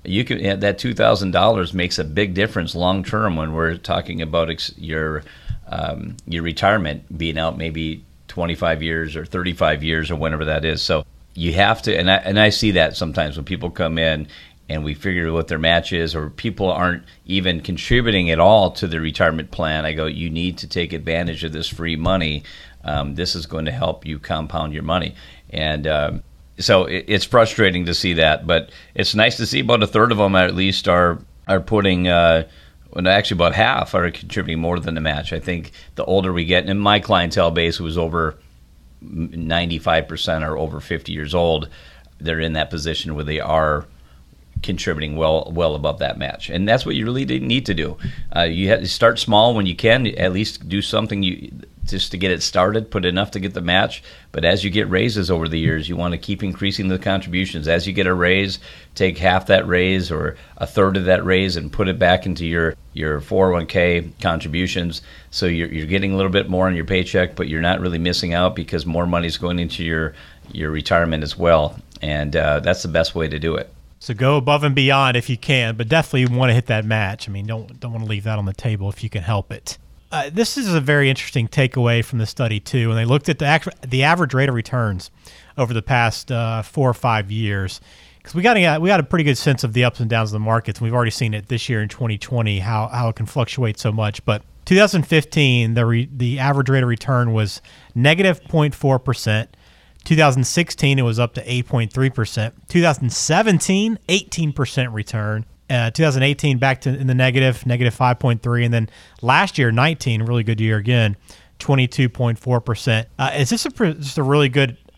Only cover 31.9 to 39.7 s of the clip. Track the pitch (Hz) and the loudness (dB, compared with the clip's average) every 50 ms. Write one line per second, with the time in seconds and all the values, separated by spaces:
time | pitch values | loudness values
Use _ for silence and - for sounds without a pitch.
31.9 | 92 87 90 90 87 85 85 85 82 80 80 - - - - - - - - - | 2 2 2 2 4 6 6 6 6 4 2 -2 -8 -20 -20 -20 -20 -20 -20 -12
32.9 | - - 90 92 95 101 104 - 110 85 85 85 80 98 110 - - - - - | -8 -2 2 4 4 4 2 2 0 2 2 2 4 4 2 2 2 0 -2 -2
33.9 | - 92 87 87 82 - - - - 107 87 82 82 80 82 85 87 87 80 85 | 0 0 0 0 -2 -6 -12 -8 -6 -6 -4 -4 -4 -2 -2 -2 -2 -2 -2 -4
34.9 | 82 80 78 78 73 73 - - - 80 76 - 90 85 78 78 - - - - | -4 -2 -2 -2 -2 -2 -4 -6 -6 -6 -4 -4 -4 -6 -6 -10 -16 -20 -20 -12
35.9 | - - - - 92 98 92 92 90 87 82 82 90 90 - 95 98 101 101 101 | -8 -6 -2 0 0 2 2 0 0 -2 0 2 2 2 2 0 -2 0 2 2
36.9 | 104 104 90 - 104 90 87 85 78 101 90 82 80 85 85 85 80 - 87 80 | 2 2 2 2 2 2 2 2 2 2 2 2 2 2 0 0 0 -2 -4 -4
37.9 | 78 87 82 82 80 85 80 78 73 - - - - - - - - - - - | -2 -2 -2 -2 -2 -2 -2 -2 -4 -8 -14 -20 -20 -20 -20 -20 -20 -20 -20 -20
38.9 | - - - - - 80 80 - - 82 85 78 82 85 87 85 | -20 -20 -18 -12 -8 -8 -8 -6 -6 -8 -4 -2 -2 0 0 -2